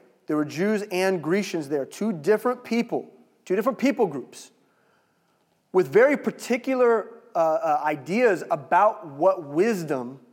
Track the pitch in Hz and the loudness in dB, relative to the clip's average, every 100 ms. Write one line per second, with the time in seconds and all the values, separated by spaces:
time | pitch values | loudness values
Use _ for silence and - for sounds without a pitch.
0 | _ _ - 151 151 131 196 214 208 180 | _ _ -4 -2 -2 -2 0 0 -2 -2
1 | 190 190 151 190 202 170 139 147 135 - | 0 0 0 -2 -2 -6 -4 -4 -4 -6
2 | - 175 147 214 247 247 - 233 233 143 | -4 -4 0 0 0 -4 -4 -4 -2 -4
3 | - - _ _ - 185 220 262 262 - | -8 -18 _ _ -4 -2 -2 0 0 0
4 | 208 143 - - - _ _ _ _ _ | -2 -4 -12 -16 -20 _ _ _ _ _
5 | _ _ _ _ _ _ _ 185 156 147 | _ _ _ _ _ _ _ 0 4 6
6 | 262 285 233 - - 240 254 262 247 226 | 6 4 -2 -6 -4 -4 -2 2 4 2
7 | - - - 180 160 156 160 147 147 151 | -2 -14 -8 -2 0 0 0 0 0 -4
8 | 135 202 247 175 151 165 135 175 208 - | -2 2 2 2 -2 -6 0 4 4 2
9 | 170 139 175 190 147 147 214 208 160 143 | -10 0 2 2 -2 0 0 0 -2 -6
10 | 120 139 _ | -6 -12 _